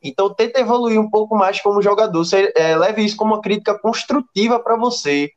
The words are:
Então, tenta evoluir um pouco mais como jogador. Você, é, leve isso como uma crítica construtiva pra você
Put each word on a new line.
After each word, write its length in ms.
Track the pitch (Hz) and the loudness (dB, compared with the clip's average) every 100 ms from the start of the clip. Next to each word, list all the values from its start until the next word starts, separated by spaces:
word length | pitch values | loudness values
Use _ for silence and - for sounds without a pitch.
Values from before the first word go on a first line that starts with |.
Então, 300 | 147 - 196 | -10 -2 -2
tenta 260 | 202 226 262 | 0 -2 0
evoluir 380 | 233 240 240 220 | 0 0 2 0
um 120 | 214 | 2
pouco 260 | 214 214 220 | 0 0 0
mais 240 | 190 202 | 0 0
como 220 | 202 202 | 0 2
jogador. 420 | 202 202 220 165 | 2 2 2 0
Você, 280 | 170 196 196 156 | 0 2 2 2
é, 200 | 160 160 | 2 2
leve 280 | 175 214 | 2 0
isso 120 | 214 208 | -2 -2
como 180 | 214 | -2
uma 60 | 214 | -2
crítica 380 | 214 208 214 202 | -2 -4 -2 -2
construtiva 800 | 214 226 - 285 254 - 226 240 | -2 -4 -2 -4 -4 -2 0 0
pra 180 | 240 226 | 0 -2
você 540 | 247 240 147 143 143 | 0 -4 -4 -2 -4